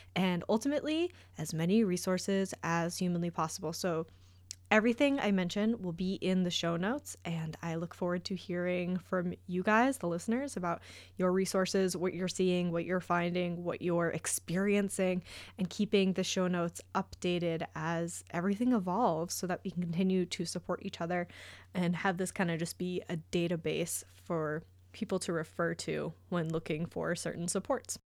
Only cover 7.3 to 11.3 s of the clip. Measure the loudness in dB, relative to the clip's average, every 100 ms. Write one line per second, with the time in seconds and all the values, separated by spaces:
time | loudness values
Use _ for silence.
7.3 | -4 -6 -6 -6 -4 -6 -4 -2 -2 -4
8.3 | -8 -6 -2 -2 -2 -2 -4 -2 -2 -2
9.3 | -6 -4 0 4 4 4 2 -2 -2 -2
10.3 | -2 -2 -4 -4 -4 -8 -20 -14 0 2